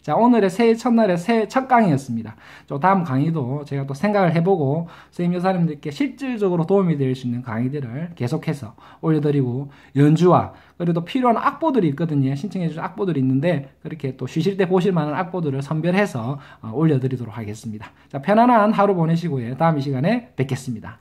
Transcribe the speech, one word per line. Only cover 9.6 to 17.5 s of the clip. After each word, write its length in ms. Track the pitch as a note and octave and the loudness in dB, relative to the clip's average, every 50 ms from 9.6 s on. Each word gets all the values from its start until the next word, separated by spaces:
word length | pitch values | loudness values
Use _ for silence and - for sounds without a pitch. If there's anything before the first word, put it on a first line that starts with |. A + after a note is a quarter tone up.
| C#3+ C#3 - - - - - | -8 -10 -14 -20 -18 -6 0
연주와 580 | C3+ C#3+ D3+ D#3 D#3+ E3+ F3+ E3 B2+ G2+ F#2 - - - _ _ - | 4 4 6 6 6 6 6 6 4 4 0 -8 -16 -20 _ _ -6
그리고 160 | F3 E3+ E3+ | -4 -2 -2
또 120 | E3+ E3+ | -2 -4
필요한 320 | - - C4+ B3 B3 A3+ - | -4 -4 0 2 2 2 2
악보들이 500 | - C#4 C#4 - D#4+ D#4+ C#4+ A#3+ F#3+ D#3 | 0 -2 -2 0 -2 0 2 2 2 2
있거든요. 440 | C#3 C#3+ E3+ E3 D3+ C#3+ C3+ C3 C#3 | 0 -2 -4 -2 0 0 0 0 0
신청해 320 | C#3 - G#3 - F#3+ F3 E3 | -4 -6 -8 -6 -4 -4 -4
주신 140 | D#3 D#3+ | -4 -6
악보들이 380 | - F#3 F3+ - G#3 F#3 D#3+ C#3 | -10 -10 -6 -4 -2 -2 0 0
있는데, 540 | C3 C3 C3 C3+ C3+ - - C3+ C#3 - _ _ | 0 2 0 0 0 0 0 -2 -4 -8 _ _
그렇게 360 | - E3 E3 D3 - C3+ B2+ - | -14 -14 -12 -8 -8 -8 -6 -6
또 100 | C3+ C3 | -8 -6
쉬실 300 | - E3 D#3+ F#3+ G3 F#3+ | -4 -2 -2 -2 0 0
때 100 | G3 E3+ | 0 2
보실 240 | F#3+ F#3+ E3+ G3+ | 2 2 2 2
만한 220 | F#3 E3+ D3+ D3+ D3 | 0 0 0 -2 -2
악보들을 480 | C3+ F#3 E3+ - F#3 E3 D3 C3+ C3+ | -4 -6 -4 -4 -4 -4 -2 -2 -4
선별해서, 800 | C#3 - D#3+ D#3 D#3 F3 F3+ G3 G#3 G3 - B2 A2 A#2+ D3 C#3+ - - - - | -4 -4 -4 -2 0 0 2 2 0 0 -2 -6 -6 -6 -6 -8 -10 -18 -20 -18
어, 100 | - A2 A2 | -14 -8 -2
올려드리도록 640 | C3 D#3+ D#3 D3 C3 B2+ C3 B2+ A#2 A#2+ A2 G#2 A#2 | 0 2 4 2 2 0 -2 -4 -4 -8 -8 -10 -10
하겠습니다. 540 | A2+ G2+ | -10 -10